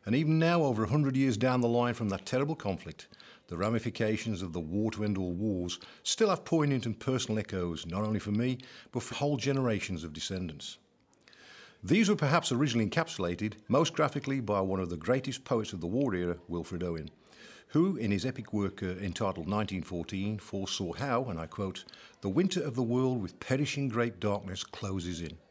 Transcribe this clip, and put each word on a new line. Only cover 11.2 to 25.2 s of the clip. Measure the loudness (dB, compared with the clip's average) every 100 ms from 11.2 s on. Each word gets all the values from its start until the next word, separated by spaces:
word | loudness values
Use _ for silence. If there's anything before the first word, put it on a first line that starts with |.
| -20 -20 -20 -20 -20 -12
These | 2 4 6
were | 4
perhaps | 4 4 4
originally | 2 2 2 2
encapsulated | 0 -2 -2 -2 0 -4 -6 2
most | 4 4
graphically | 2 0 0 -4 -4
by | 0 2
one | 2 0
of | -2
the | -4
greatest | 0 0 0 -8
poets | -2 -2 -2
of | -6
the | -2
war | 0 0
era, | 2 0 -2 -4
Wilfred | -6 -4 -4
Owen, | -4 -4 -8 -14 -20 -20 -20 -20 -2
who, | 2 2 2
in | 2
his | 2
epic | 0 -6 -4
work, | 0 0 -2
uh, | -6
entitled | -4 -6 -2 -2 -2 -2
Nineteen | -2 0 -4
fourteen, | -4 -6 -4 -4 -2 -4
foresaw | -6 -6 -4 -4 -4
how, | -4 0 0
and | 0 -6
I | -6
quote, | -4 -6 -6 -14 -20 -20 -6
"The | 0
winter | 2 2 0
of | -2
the | -2
world | 0 2 2 0
with | -4 -8
perishing | -2 0 2 0 -2
great | 0 0 0
darkness | 0 0 -4 -8
closes | -10 -8 -4 -2 -4 -6